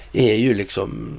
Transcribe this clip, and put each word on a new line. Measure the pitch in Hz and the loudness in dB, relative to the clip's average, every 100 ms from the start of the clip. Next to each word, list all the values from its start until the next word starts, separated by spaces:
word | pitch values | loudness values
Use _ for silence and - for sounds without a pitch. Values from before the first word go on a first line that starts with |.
| - | -6
är | - 127 | 2 4
ju | 107 127 | 4 2
liksom | 104 98 - 95 110 113 | 0 -2 -4 -6 -6 -10